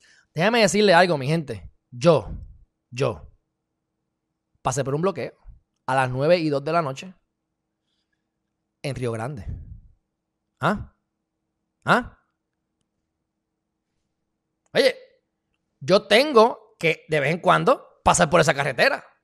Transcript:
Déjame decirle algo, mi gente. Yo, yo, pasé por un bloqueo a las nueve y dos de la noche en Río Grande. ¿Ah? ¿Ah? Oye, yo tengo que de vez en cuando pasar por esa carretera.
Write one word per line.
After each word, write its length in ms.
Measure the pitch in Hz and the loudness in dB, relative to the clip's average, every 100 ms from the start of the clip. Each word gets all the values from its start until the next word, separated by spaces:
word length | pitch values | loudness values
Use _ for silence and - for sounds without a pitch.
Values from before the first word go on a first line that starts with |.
| _ _ _ | _ _ _
Déjame 280 | 147 196 233 | -2 0 2
decirle 300 | 196 202 208 | 2 4 4
algo, 240 | 170 180 147 | 4 4 0
mi 120 | 131 | -2
gente. 420 | 165 127 101 - _ _ | -4 -4 -14 -16 _ _
Yo, 440 | 123 165 139 92 - - - _ _ _ | 0 2 2 0 -14 -16 -20 _ _ _
yo, 400 | 123 131 85 - _ _ _ _ _ _ _ _ _ _ _ _ _ | -6 -6 -6 -16 _ _ _ _ _ _ _ _ _ _ _ _ _
pasé 220 | 131 131 | -6 -6
por 140 | 131 147 | -4 -4
un 60 | |
bloqueo 320 | 190 160 - _ - - _ _ - | -4 -4 -12 _ -20 -20 _ _ -4
a 80 | |
las 160 | 135 127 | -2 -2
nueve 260 | 127 151 180 | -2 2 2
y 100 | 156 | 2
dos 160 | 147 | -2
de 80 | 143 | -2
la 100 | 170 | -2
noche 320 | 143 135 185 - _ _ _ _ _ _ _ _ _ _ _ _ _ _ _ _ | -2 -8 -16 -20 _ _ _ _ _ _ _ _ _ _ _ _ _ _ _ _
en 140 | 143 127 | -10 -6
Río 160 | 123 | -6
Grande. 340 | 113 123 127 82 - - - - _ _ _ _ _ _ - | -6 -10 -10 -12 -14 -16 -20 -20 _ _ _ _ _ _ -6
¿Ah? 380 | 151 202 - _ _ _ _ _ _ _ _ _ | -4 -4 -8 _ _ _ _ _ _ _ _ _
¿Ah? 340 | - 220 240 _ _ _ _ _ _ _ _ _ _ _ _ _ _ _ _ _ _ _ _ _ _ _ _ _ _ | -2 -2 -2 _ _ _ _ _ _ _ _ _ _ _ _ _ _ _ _ _ _ _ _ _ _ _ _ _ _
Oye, 220 | 220 269 - - _ _ _ _ _ _ _ | 0 0 -2 -18 _ _ _ _ _ _ _
yo 300 | 139 190 - | 0 0 4
tengo 680 | 220 311 233 233 - _ - | 2 4 4 4 0 _ -4
que 280 | 160 156 - | -4 -4 -4
de 120 | 151 | -2
vez 100 | 135 | -2
en 80 | 170 | -2
cuando 600 | 175 160 170 - - _ | 2 2 2 0 -4 _
pasar 260 | 185 170 165 | 0 2 2
por 120 | 170 | 4
esa 120 | 156 | 2
carretera. 520 | 139 143 120 262 285 - _ | 0 -4 0 0 0 -12 _